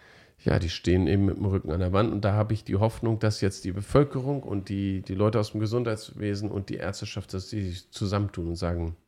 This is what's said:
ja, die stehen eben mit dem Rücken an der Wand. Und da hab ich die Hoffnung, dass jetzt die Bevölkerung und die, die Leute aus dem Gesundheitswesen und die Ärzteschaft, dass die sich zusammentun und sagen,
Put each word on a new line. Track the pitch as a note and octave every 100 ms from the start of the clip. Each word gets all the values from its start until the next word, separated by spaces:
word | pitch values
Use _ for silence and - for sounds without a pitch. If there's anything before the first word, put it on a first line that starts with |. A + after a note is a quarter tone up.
| - - - _
ja, | - G#2+
die | E2+
stehen | - - F2+ F2
eben | G2 G2
mit | -
dem | G2+
Rücken | F#2+ -
an | D#2+
der | F2+
Wand. | F#2+ A2+
Und | G2+
da | G#2
hab | G#2 G#2+
ich | A2
die | - G2
Hoffnung, | A2 - A#2 A2
dass | A2 G#2
jetzt | G2 -
die | F#2
Bevölkerung | F#2 G2+ C3+ D3 C3+ B2+ C#3+
und | C#3+ G2+ F#2
die, | G2 G2 F#2+
die | -
Leute | F#2+ G#2+ A2
aus | G#2+
dem | A2
Gesundheitswesen | G#2+ A#2+ A#2 A2 - - G#2 G2+ G#2
und | G2 G2
die | G#2+
Ärzteschaft, | F2 G2+ A2 - -
dass | F#2+ F#2
die | A2 F#2+
sich | F2+ -
zusammentun | - G2+ G2+ G2+ - E2+
und | E2+
sagen, | F2 F2 E2+ E2